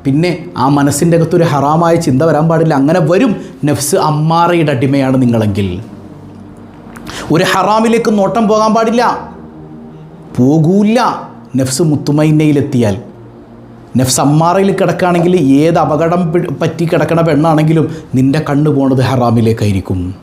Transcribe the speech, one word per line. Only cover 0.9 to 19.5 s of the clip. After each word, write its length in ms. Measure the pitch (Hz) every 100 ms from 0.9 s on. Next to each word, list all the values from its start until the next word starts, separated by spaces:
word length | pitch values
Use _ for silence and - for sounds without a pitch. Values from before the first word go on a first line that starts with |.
| 139 170 165
അകത്തൊരു 280 | 160 175
ഹറാമായ 500 | 156 139 139 160 170
ചിന്ത 280 | 170 165 131
വരാൻ 260 | 160 147 160
പാടില്ല. 260 | 160 160
അങ്ങനെ 260 | 143 139 180
വരും. 360 | 156 185 269 - - -
നഫ്സ് 320 | 147 143 - 185
അമ്മാറയുടെ 760 | 156 151 156 165 170 175 151
അടിമയാണ് 500 | 135 131 139 131 131
നിങ്ങളെങ്കിൽ 580 | 123 117 107 101 95 90 - - - - - - - - - - - - - - -
ഒരു 120 | 151 -
ഹറാമിലേക്ക് 640 | 190 185 220 226 226 233 208
നോട്ടം 300 | 190 233 208
പോകാൻ 260 | 214 220
പാടില്ല, 560 | 214 226 233 220 - - - - - - - - - - - - -
പോകൂല. 640 | 127 160 151 196 208 233 208 - - - - 127
നഫ്സ് 260 | 131 -
മുത്തുമൈനയിലെത്തിയാൽ, 1120 | 160 147 - 147 156 151 151 143 131 131 107 95 - - - - - - - - - 120
നഫ്സ് 240 | 131 156
അമ്മാറയിൽ 560 | 143 151 165 185 196 190
കിടക്കുകയാണെങ്കിൽ, 560 | 175 165 180 175 170 180
ഏത് 420 | 139 135 160 170
അപകടം 540 | 151 151 165 175 170
പി-, 260 | 170 165 135
പറ്റി 240 | 165 -
കിടക്കണ 360 | 170 165 156 165
പെണ്ണാണെങ്കിലും 680 | 165 143 165 156 156 160 - - -
നിൻ്റെ 300 | 131 135 151 151
കണ്ണ് 200 | 143 156
പോണത് 300 | 135 135 131
ഹറാമിലേക്കായിരിക്കും. 1120 | 123 131 120 117 110